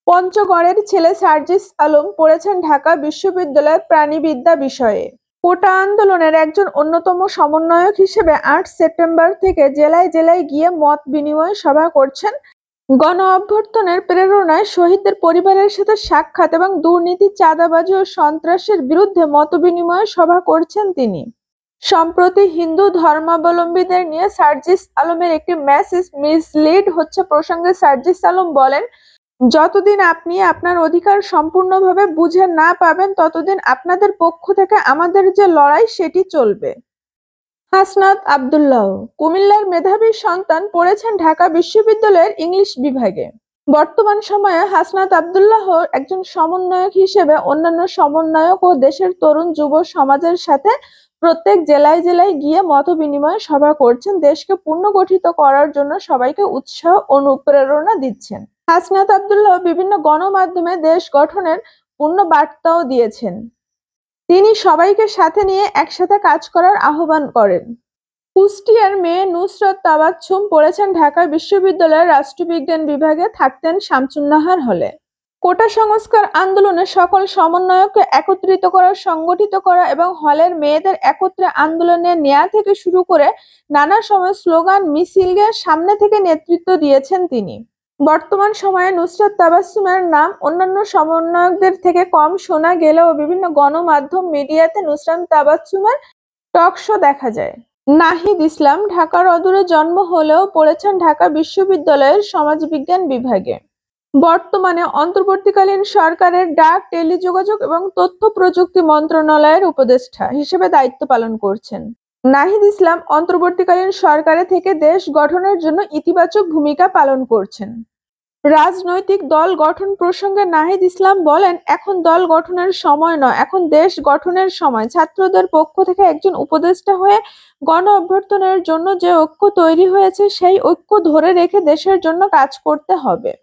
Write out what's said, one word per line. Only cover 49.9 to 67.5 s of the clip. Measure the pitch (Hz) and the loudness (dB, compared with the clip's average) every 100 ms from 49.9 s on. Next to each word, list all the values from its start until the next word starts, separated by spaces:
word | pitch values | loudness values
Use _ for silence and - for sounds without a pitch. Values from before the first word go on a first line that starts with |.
| 339 277 277 339 349 | -2 0 0 0 -2
সাথে | - 277 403 523 - _ _ _ | -2 0 0 -2 -6 _ _ _
প্রত্যেক | 330 330 392 403 294 | -2 0 2 0 2
জেলায় | 294 294 330 | 4 4 2
জেলায় | 349 349 392 | 2 2 2
গিয়ে | 302 285 330 | 0 -2 0
মত | 370 277 294 | 2 0 0
বিনিময় | 320 302 285 294 415 | -2 -2 -2 -2 -4
সভা | - 285 294 | -4 0 0
করছেন, | 302 240 247 392 381 | 2 0 0 -4 0
দেশকে | 285 320 - 381 | 0 0 -4 -6
পুনর্গঠিত | - 320 403 403 381 381 339 | -4 -4 0 0 0 0 0
করার | 339 277 277 294 | 0 2 2 0
জন্য | 285 285 370 | -2 -6 -8
সবাইকে | - 269 254 302 | -4 -2 -2 -2
উৎসাহ, | 403 262 - - 339 381 - | -4 -6 -10 -6 0 0 2
অনুপ্রেরণা | 277 277 269 294 285 269 294 339 403 | 0 2 0 0 2 2 0 0 -2
দিচ্ছেন। | 262 202 - 214 214 _ - | -4 -8 -14 -18 -18 _ -2
হাসনাত | 339 - 381 403 | -2 0 0 2
আব্দুল্লাহ | 392 403 415 415 359 | 0 2 2 2 2
বিভিন্ন | 359 330 381 403 | 0 -2 -2 0
গণমাধ্যমে | 302 311 381 392 370 359 339 359 | 0 0 0 -2 -2 -4 -4 -2
দেশ | 320 339 - 277 | 0 0 0 0
গঠনের | 302 349 349 349 - _ _ - | 0 -2 -4 -4 -8 _ _ -6
পূর্ণ | 302 370 | -2 0
বার্তাও | 359 311 311 - 330 330 | 2 0 0 -4 -2 -2
দিয়েছেন। | 277 254 220 - 220 185 233 _ _ _ _ _ _ _ - | 0 -2 -2 -4 -10 -10 -16 _ _ _ _ _ _ _ 0
তিনি | 359 415 427 | 4 4 2
সবাইকে | 381 302 359 403 440 | 2 2 2 2 0
সাথে | 381 330 403 | 0 0 0
নিয়ে | 392 381 415 | -2 -2 -2
একসাথে | - 320 - 359 403 | -2 -4 -4 -2 0
কাজ | 370 311 - | 2 0 -2
করার | 349 359 415 | 0 2 2
আহ্বান | 302 302 320 311 277 | 0 0 0 -2 0
করেন। | - 202 | 0 0